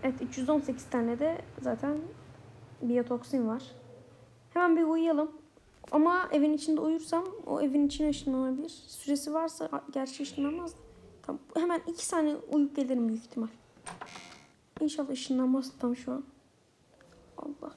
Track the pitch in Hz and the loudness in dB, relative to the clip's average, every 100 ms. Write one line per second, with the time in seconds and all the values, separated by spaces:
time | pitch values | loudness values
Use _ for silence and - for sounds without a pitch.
0 | 262 262 247 - 254 302 269 247 - 247 | -2 -2 -6 -4 2 2 2 -6 -2 0
1 | 233 240 294 330 - - 254 233 277 294 | 0 2 0 0 -8 -6 -4 -2 0 -2
2 | 330 440 - - - - - - 240 240 | -4 -12 -20 -20 -20 -20 -20 -6 0 2
3 | 240 247 247 269 226 233 - - - - | 2 -2 -2 0 0 -2 -8 -18 -20 -20
4 | - - - - - 339 349 330 320 320 | -20 -20 -20 -20 -6 2 6 6 4 4
5 | 330 294 311 - - - - - - - | 4 2 0 -4 -20 -20 -20 -20 0 4
6 | 320 359 359 302 294 302 302 311 311 320 | 6 4 4 4 4 2 2 2 2 0
7 | 320 330 370 427 - - 294 285 285 285 | 0 0 0 -8 -4 0 2 4 4 4
8 | 302 285 - 262 262 262 320 - - - | 0 0 0 0 0 -2 -6 -10 -18 -12
9 | - 285 294 302 320 - 311 294 285 269 | -2 -2 0 -2 -2 -4 -6 -6 -6 -6
10 | 269 262 285 - 285 330 349 - - - | -6 -6 -8 -2 -2 -2 -8 -10 -20 -20
11 | - - - - - - 349 339 339 339 | -20 -14 -10 -10 -4 0 2 0 -2 -6
12 | - 349 302 294 - 302 285 285 254 262 | -2 2 2 0 0 2 2 2 0 2
13 | 226 220 - - 226 - - - - - | 2 0 -6 -6 -6 -8 -20 -18 -16 -14
14 | - - - - - _ _ - 311 302 | -14 -14 -18 -20 -20 _ _ -4 -2 -2
15 | 277 262 - 254 254 262 262 - 247 247 | -4 -4 -2 2 4 2 0 -4 -2 -2
16 | - 262 269 - _ _ _ _ _ _ | -4 -6 -8 -18 _ _ _ _ _ _
17 | - - - - - 285 - | -20 -20 -20 -12 -10 -10 -12